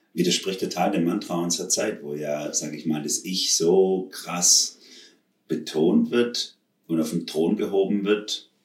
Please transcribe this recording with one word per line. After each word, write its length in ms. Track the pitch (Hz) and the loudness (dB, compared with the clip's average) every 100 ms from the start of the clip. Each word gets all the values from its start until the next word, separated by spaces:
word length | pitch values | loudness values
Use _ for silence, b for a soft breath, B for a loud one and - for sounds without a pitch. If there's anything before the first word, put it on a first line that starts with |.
| _ | _
Widerspricht 480 | 85 90 - 95 95 | 0 2 2 -2 -4
total 300 | - - 95 | -4 0 0
dem 120 | 85 | 2
Mantra 380 | 85 - - 87 | 2 0 -2 -2
unserer 260 | 87 87 90 | -2 -2 0
Zeit, 340 | - 110 - | 0 0 -4
wo 120 | 73 | -6
ja, 380 | 73 73 73 73 | -6 -4 -4 -4
sag 220 | - 76 | -6 -6
ich 100 | 76 80 | -6 -4
mal, 160 | 76 | -2
das 220 | - - | -2 -6
Ich 300 | 92 92 - | -4 -4 0
so 540 | - 82 95 95 95 - | 2 4 4 4 2 -4
krass 680 | - - 87 90 - - - b b b b b _ - | -10 -8 0 4 4 2 -6 b b b b b _ -8
betont 640 | 78 - 78 85 113 - | -6 -4 2 4 4 4
wird 460 | 120 120 - - _ _ _ - | 2 2 0 -8 _ _ _ -4
und 120 | 82 | -2
auf 100 | 78 | 0
den 160 | 87 - | -2 -4
Thron 300 | 78 82 104 | -2 0 0
gehoben 480 | 101 98 95 101 | 0 0 2 0
wird, 460 | 98 104 - - - _ | 0 0 -2 -8 -10 _